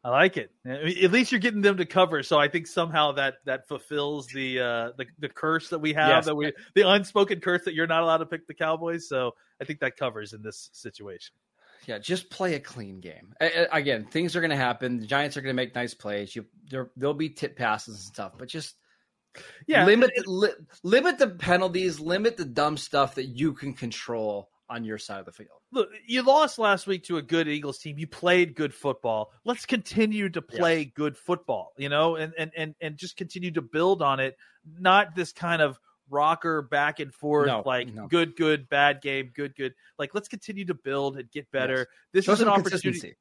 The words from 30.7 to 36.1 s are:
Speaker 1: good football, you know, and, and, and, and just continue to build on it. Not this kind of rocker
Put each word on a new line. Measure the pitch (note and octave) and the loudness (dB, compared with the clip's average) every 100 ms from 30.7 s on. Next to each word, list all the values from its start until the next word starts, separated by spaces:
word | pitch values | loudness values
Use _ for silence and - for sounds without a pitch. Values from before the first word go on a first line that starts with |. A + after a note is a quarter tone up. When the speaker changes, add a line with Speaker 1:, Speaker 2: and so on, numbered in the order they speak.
| E3 C#3+ | 2 -2
Speaker 1:
good | C#3+ D3+ C3 | -4 -4 -4
football, | - F3 - A#2+ - - | -4 -4 -2 -6 -6 -8
you | C#3 | -2
know, | D3 E3 D#3+ | 2 2 2
and, | D#3+ E3 | -6 -6
and, | D#3+ E3 | -8 -6
and, | D#3 D3 | -8 -8
and | E3 D3+ | -10 -10
just | F3+ - | -14 -10
continue | F3+ F#3 F3 | -10 -8 -4
to | D#3+ | -6
build | B2 D#3 F3+ F#3+ | -4 2 2 4
on | C#3+ C3+ | 2 0
it. | C3 - _ _ | -2 -4 _ _
Not | D#3 E3 F#3 G3 F#3+ E3+ | -20 0 6 6 4 -4
this | E3 | -6
kind | - E3+ E3 | -6 -2 2
of | D3 C3 _ _ | 2 0 _ _
rocker | _ | _